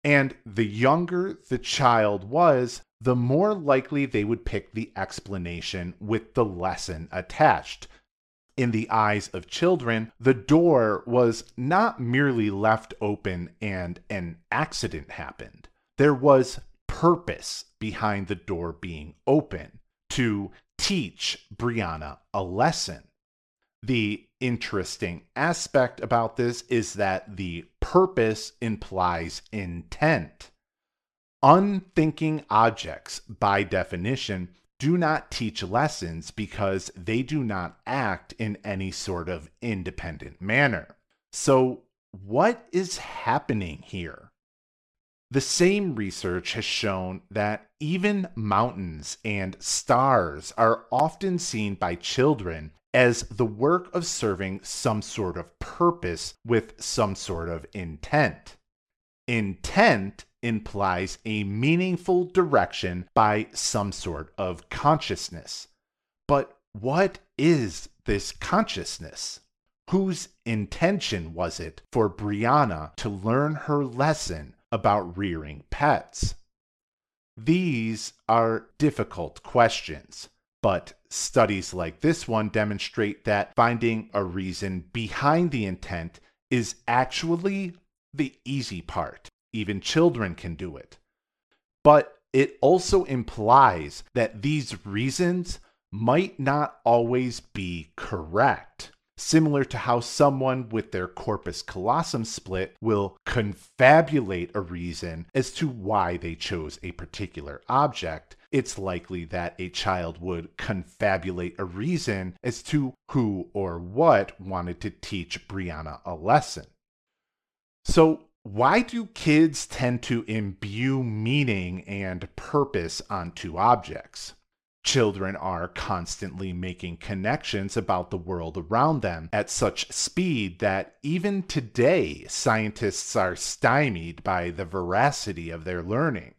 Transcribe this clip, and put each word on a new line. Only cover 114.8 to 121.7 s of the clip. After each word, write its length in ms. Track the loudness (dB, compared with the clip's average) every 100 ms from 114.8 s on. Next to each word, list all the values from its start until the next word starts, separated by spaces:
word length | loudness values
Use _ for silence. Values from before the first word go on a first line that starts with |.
to 80 | -10
teach 580 | -10 -8 -8 -6 -10 -10
Brianna 520 | -8 -8 -8 -12 -12
a 100 | -10
lesson. 520 | -6 2 2 2 -12 -16 _ _ _ _ _ _ _ _ _ _ _ 2
So, 380 | 6 6 4 _ _
why 360 | -10 2 4 4
do 260 | 0 -6 -8
kids 600 | -4 4 6 6 2 -10
tend 360 | -2 -2 -2
to 200 | -2 -4 -2
imbue 760 | -4 -4 -8 -10 -4 -2 0
meaning 800 | -2 -2 0 2 2 0 -4